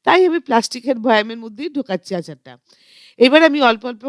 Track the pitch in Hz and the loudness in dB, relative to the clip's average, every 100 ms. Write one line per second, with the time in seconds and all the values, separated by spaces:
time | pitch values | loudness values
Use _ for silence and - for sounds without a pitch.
0 | - 349 370 330 - 233 - 247 240 247 | 0 4 4 0 0 -2 0 -6 -4 -2
1 | 220 220 214 226 226 214 311 294 - 185 | 2 0 0 -8 -14 -12 -10 -8 -6 -8
2 | - 185 156 143 - 123 _ _ _ _ | -6 -10 -10 -16 -20 -20 _ _ _ _
3 | - - 254 294 320 285 254 226 247 233 | -20 0 4 4 4 4 2 0 -6 -12